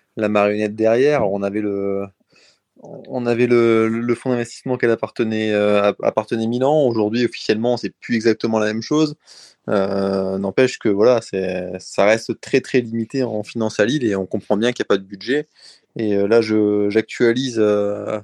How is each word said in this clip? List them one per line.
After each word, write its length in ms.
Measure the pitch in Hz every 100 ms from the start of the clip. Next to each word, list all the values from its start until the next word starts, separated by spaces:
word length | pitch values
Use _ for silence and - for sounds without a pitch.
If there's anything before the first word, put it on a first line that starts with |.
| _ -
la 140 | 107
marionnette 460 | 107 104 104 107 110
derrière. 520 | 110 117 143 143 104
On 120 | 101
avait 200 | 98 104
le, 440 | 104 101 98 98 98 _ _ _ _ _ _ _
on 440 | - - - 127 120
avait 220 | 117 120
le, 400 | 120 117 113 113
le 280 | 113 120 117
fonds 140 | 131
d'investissement 480 | 120 117 - 131 123
qu'elle 140 | 120
appartenait, 600 | 113 107 - 110 110 110
euh, 300 | 104 104 104
app-, 200 | 101 98
appartenait 440 | 110 - 107 113 113
Milan. 340 | 123 135 156
Aujourd'hui, 420 | 131 113 107 117 117
officiellement, 500 | - - 107 120 120
c'est 180 | 98 -
plus 160 | - 117
exactement 440 | 113 110 117 110
la 80 | 107
même 140 | 110
chose. 340 | 110 151 156 147 _ - - _ -
Euh, 680 | 104 98 98 98 95 95 95
n'empêche 420 | 98 110 127 -
que 80 | 110
voilà, 320 | 98 117 120
c'est, 500 | - 95 92 92 90 92
ça 260 | - - 101
reste 340 | 113 - -
très, 220 | - 135
très 180 | - 127
limité 440 | 117 113 110 135
en 200 | 123 107
finance 360 | 104 120 110 -
à 40 | 107
Lille 200 | 143 117
et 100 | 98
on 100 | 92
comprend 300 | 104 - 104
bien 160 | 120
qu'il 120 | 123
n'y 40 | 110
a 40 | 101
pas 20 |
de 60 |
budget. 440 | 95 98 107 143 147 _ - - _ -
Et, 160 | 107 101
euh, 120 | 101
là, 140 | 117
je, 480 | 110 110 104 104 101
j'actualise, 680 | 107 - - 123 123 135 113
euh, 640 | 107 104 101 104 104 107